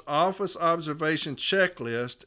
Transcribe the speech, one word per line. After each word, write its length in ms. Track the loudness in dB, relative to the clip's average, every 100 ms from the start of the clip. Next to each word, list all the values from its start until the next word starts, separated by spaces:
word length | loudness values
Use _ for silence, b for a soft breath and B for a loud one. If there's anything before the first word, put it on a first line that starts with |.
| -2
office 480 | 2 2 0 -2 0
observation 800 | 2 0 -2 -2 0 0 -2 -4
checklist 920 | 0 2 2 0 -6 -4 -4 -10